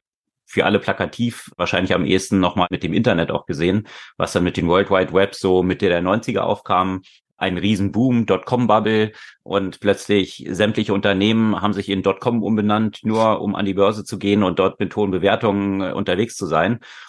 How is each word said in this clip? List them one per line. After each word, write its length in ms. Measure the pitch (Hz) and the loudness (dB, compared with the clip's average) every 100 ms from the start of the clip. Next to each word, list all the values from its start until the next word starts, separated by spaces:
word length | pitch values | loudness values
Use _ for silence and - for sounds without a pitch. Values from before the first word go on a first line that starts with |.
| - _ _ _ _ | -4 _ _ _ _
für 200 | - 87 | -2 2
alle 140 | 101 | 0
plakativ 720 | - - 90 - 120 - - - | 0 -4 -4 -4 -4 -6 -12 -6
wahrscheinlich 360 | 87 92 92 | -2 0 0
am 120 | 90 82 | 0 2
ehesten 340 | 92 - 98 | 0 2 0
nochmal 280 | 90 92 90 | 2 0 -2
mit 120 | 87 | -2
dem 100 | 82 | -2
Internet 380 | 87 117 87 82 | 0 2 0 0
auch 140 | 80 - | -4 -6
gesehen, 420 | 76 87 101 - - - - | -2 0 0 -4 -14 -12 -6
was 140 | 90 | -2
dann 140 | 90 87 | 0 -2
mit 100 | - | -2
dem 120 | 85 | 0
World 220 | 90 101 | 2 2
Wide 240 | 95 82 | 0 2
Web 220 | 90 98 - | 2 0 0
so 260 | 95 92 | 2 2
Mitte 280 | 90 87 98 | 2 0 0
der 120 | 87 | 0
neunziger 440 | 90 110 120 104 - | 0 -2 -2 -2 -2
aufkam. 560 | 104 - 92 95 95 - _ _ - | -2 0 0 0 -4 -10 _ _ -6
Ein 220 | 92 90 | -4 -2
Riesenboom, 680 | 101 101 98 104 131 120 107 | 0 0 0 0 2 2 2
Dotcom-Bubble 840 | - - 123 117 107 110 110 107 - - - | 0 0 0 2 2 2 2 0 -4 -20 -20
und 400 | - 98 95 - | -4 -4 -4 -2
plötzlich 640 | 101 98 - 104 92 - - | 0 0 2 0 0 -6 -6
sämtliche 440 | 92 107 113 107 | 0 0 0 0
Unternehmen 680 | 101 101 95 104 113 110 95 | 0 2 2 2 2 2 0
haben 120 | 104 | -2
sich 160 | 98 98 | -2 -2
in 120 | 98 | 0
Dotcom 400 | 98 95 123 120 | 0 0 -2 -2
umbenannt, 580 | 101 110 104 107 110 - | 0 0 2 2 0 -4
nur 380 | 110 110 110 104 | -2 2 2 2
um 140 | 104 92 | -2 -2
an 100 | 98 | -2
die 80 | |
Börse 320 | 95 98 107 - | 2 2 0 -6
zu 120 | 98 | -4
gehen 260 | 101 101 | 0 2
und 160 | 92 87 | 2 2
dort 200 | 95 - | 0 0
mit 160 | 98 107 | -4 -2
hohen 160 | 101 | -2
Bewertungen, 720 | 92 95 110 110 101 98 98 | 2 2 2 0 0 0 -2
äh, 100 | 92 | -4
unterwegs 460 | - 101 90 117 - | -4 -2 -2 -2 -4
zu 80 | 85 | -2
sein. 340 | 78 92 120 - - | 2 2 0 -8 -20